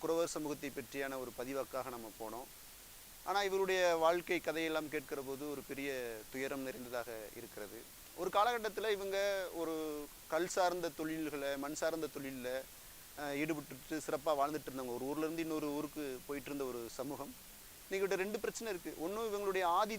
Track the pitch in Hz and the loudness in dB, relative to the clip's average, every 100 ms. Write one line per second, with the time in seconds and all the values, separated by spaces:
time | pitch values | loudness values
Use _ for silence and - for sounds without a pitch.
0 | 156 165 170 160 151 147 143 123 120 139 | 2 4 2 0 -2 -2 -4 -4 -4 -2
1 | 139 135 123 117 123 139 123 131 127 120 | -2 -2 -4 -4 -2 0 0 -2 -2 -6
2 | 110 95 110 113 135 - - - - - | -8 -6 -6 -6 -8 -14 -16 -16 -18 -18
3 | - - - 196 202 190 190 190 175 165 | -18 -6 2 4 4 4 4 6 8 8
4 | 160 175 170 175 165 156 160 156 151 151 | 8 6 4 2 2 2 2 2 0 -2
5 | 131 143 131 135 147 139 - 135 139 131 | -2 -4 -4 -4 -4 -4 -6 -4 -2 -2
6 | 120 110 107 135 135 139 131 120 123 120 | -2 -6 -6 -2 0 0 -4 -4 -4 -4
7 | 117 113 104 117 117 - 104 110 - - | -2 -6 -8 -10 -10 -8 -8 -8 -12 -16
8 | - - 175 202 220 240 214 202 214 202 | -12 -4 2 6 6 4 0 0 2 2
9 | 196 196 202 196 175 170 160 160 156 151 | 2 2 4 2 0 -2 0 0 -2 -4
10 | 147 - - 160 180 196 180 180 170 151 | -6 -12 0 2 2 4 4 4 0 -2
11 | 156 160 151 143 139 139 143 151 165 165 | -2 0 -2 0 0 0 -2 0 0 2
12 | 151 151 135 135 123 131 135 - - - | -2 -4 -6 -4 -2 -4 -4 -12 -18 -18
13 | - - 147 143 156 151 143 131 - 156 | -14 -6 -2 0 2 0 -4 -10 -4 -4
14 | - 156 160 143 143 151 139 131 127 120 | 0 0 4 4 4 2 -4 -4 -2 -2
15 | 131 147 156 165 160 156 147 147 151 156 | 0 0 0 0 0 0 0 0 -2 -4
16 | 143 127 - 143 127 143 131 120 117 - | -4 -4 -4 -6 -4 -2 -2 -2 -4 -4
17 | 131 131 139 - - - - - - 190 | -4 -4 -6 -10 -16 -16 -16 -16 -4 0
18 | 190 190 196 214 220 - 226 180 160 143 | 2 2 0 -2 -2 -2 -2 -4 -4 -4
19 | 160 214 226 202 202 185 180 180 214 | -2 0 0 0 2 4 6 6 4